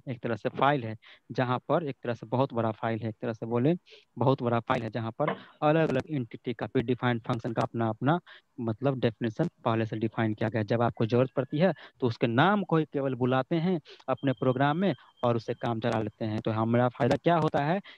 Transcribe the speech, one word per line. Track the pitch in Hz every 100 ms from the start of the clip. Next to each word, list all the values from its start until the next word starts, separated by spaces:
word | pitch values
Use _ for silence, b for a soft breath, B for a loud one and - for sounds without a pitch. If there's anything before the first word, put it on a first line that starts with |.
| -
एक | 120
तरह | 123 110
से | 127
फाइल | - 135 147
है | 110 110 B B _
जहाँ | 117 123 123 -
पर | 151
एक | 151 -
तरह | 120
से | 113 110
बहुत | 123 135
बड़ा | 117 113
फाइल | 110 117 113
है, | 113
एक | -
तरह | 120
से | 113 113
बोले | 120 131 175 B B B -
बहुत | 117 131
बड़ा | 120 117
फाइल | - 127
है | 113
जहाँ | 123 113 -
पर | 151 - B B
अलग-अलग | 151 160 151 131 -
entity | 147 117 - -
का | 113 117
प्रीडिफाइंड | 131 120 123 123 117
function | - 123 127
का | 117
अपना-अपना | 123 117 113 110 127 170 B B _ -
मतलब | 113 110 135 135
definition | 120 - 120 - 165 -
पहले | 123 113 110
से | 107
define | 110 - 110
किया | 104 113
गया | 110
है। | 104
जब | 117
आपको | 117 - 110
जरूरत | 120 127 -
पड़ती | 123 147
है | 180 156 B _
तो | 127
उसके | - 127
नाम | 117 175 208
को | 180 160
ही |
केवल | 151 143 135
बुलाते | 123 123 131 131 170
हैं | 175 175 B B -
अपने | 127 135
program | 123 131 123 143 156
में | 196 135 b _
और | 123 117
उससे | -
काम | 120 123 113
चला | 120 113
लेते | 107 -
हैं। | 113 107
तो | 113
हमारा | 110 113 117 123
फायदा | - 120 135
क्या | 165 170
होता | 156 -
है | 143 190 B